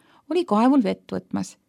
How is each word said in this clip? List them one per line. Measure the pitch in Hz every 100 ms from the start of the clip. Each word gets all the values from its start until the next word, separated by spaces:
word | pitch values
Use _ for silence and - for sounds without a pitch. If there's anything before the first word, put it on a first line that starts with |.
| _ _ _
oli | 330 349
kaevul | 208 240 285
vett | 196 190 _
võtmas. | 92 - 98 95 -